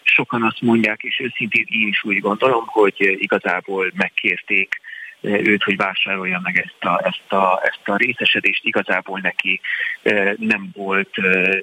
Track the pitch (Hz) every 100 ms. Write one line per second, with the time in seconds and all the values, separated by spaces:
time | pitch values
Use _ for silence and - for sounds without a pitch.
0 | - - - 120 113 - 120 117 110 107
1 | 120 - 127 - 117 113 110 113 107 98
2 | 110 98 101 104 131 120 107 110 101 -
3 | 98 95 98 101 - 90 - 95 92 87
4 | 92 - 107 90 - 101 95 - - -
5 | - - 104 104 110 104 - 98 98 95
6 | 98 95 92 90 92 92 90 - 92 87
7 | 95 92 - 98 95 92 101 - - 101
8 | 120 120 110 110 101 95 113 110 98 92
9 | 92 95 92 - 95 92 - - - -
10 | - 107 98 107 110 107 95 90 98 95
11 | 95 - 95 92 92 95